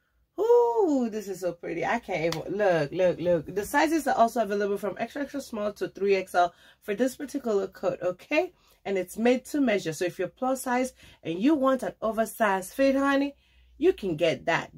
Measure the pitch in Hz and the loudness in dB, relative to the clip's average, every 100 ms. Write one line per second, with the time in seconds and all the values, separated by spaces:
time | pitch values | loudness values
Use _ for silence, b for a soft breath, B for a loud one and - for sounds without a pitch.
0 | _ _ _ - 427 480 480 466 392 277 | _ _ _ -4 4 6 6 4 2 2
1 | 240 214 196 180 180 175 170 165 - 226 | 0 -4 -8 -6 -6 -6 -8 -4 -2 -2
2 | - 180 160 165 - 190 208 170 147 175 | -2 -2 -2 -2 -4 0 2 2 2 2
3 | 185 160 170 175 - 180 202 294 311 320 | 2 2 2 0 0 -6 -2 2 2 2
4 | 277 - 226 233 214 202 202 202 202 180 | 0 2 2 2 -2 -2 -2 -2 -4 -6
5 | 233 - 285 285 269 220 208 208 180 - | -8 -6 -8 -8 -8 -6 -6 -6 -8 -4
6 | 196 196 185 185 175 b b b - 202 | 0 2 2 2 0 b b b -8 -2
7 | 254 247 285 285 240 208 196 - 190 - | -2 -2 -8 -6 -2 -2 -2 -4 -4 -2
8 | 185 180 - 302 359 b b b - 196 | -4 -6 -2 -2 -2 b b b -4 -4
9 | 185 - 233 254 - 302 269 208 170 156 | -4 0 2 2 0 0 2 0 -2 -4
10 | 180 170 175 - 254 262 262 247 254 B | -4 -4 -6 -4 -4 -2 -2 -2 -2 B
11 | B B - 170 226 311 262 262 208 - | B B -8 0 2 4 4 2 -2 -6
12 | 214 214 220 - 214 190 185 - 269 269 | -4 -2 -2 0 0 0 -4 0 2 4
13 | 277 277 285 277 _ _ _ _ 302 381 | 2 2 0 -4 _ _ _ _ 0 2
14 | 196 160 170 151 - 165 139 | -2 0 0 0 0 -2 -2